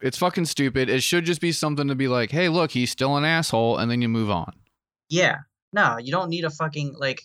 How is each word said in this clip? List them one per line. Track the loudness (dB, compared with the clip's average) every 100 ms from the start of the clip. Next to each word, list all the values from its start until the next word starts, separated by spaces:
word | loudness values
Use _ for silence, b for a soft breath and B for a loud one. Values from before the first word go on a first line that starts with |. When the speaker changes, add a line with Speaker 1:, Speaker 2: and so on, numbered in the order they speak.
Speaker 1:
It's | -6 -2
fucking | -2 0 -2
stupid. | 0 0 2 2
It | 2
should | 2 0
just | 0 0
be | 0
something | 0 0 0 0
to |
be | 0 0
like, | 0 0
"Hey, | 0 2
look, | 2 0
he's | 0 -2
still | 0 0 2
an |
asshole," | 2 2 2 2 2 2
and | 0
then | 0
you | 0
move | 0 0
on. | 0 -4 -12 _ _ _ _ _
Speaker 2:
Yeah. | 2 2 0 -8 _ _
No, | 0 2 0
you | -2
don't | -2 -2
need | -2 -4
a |
fucking, | -4 -6 -4 -6 -4
like | -6 -6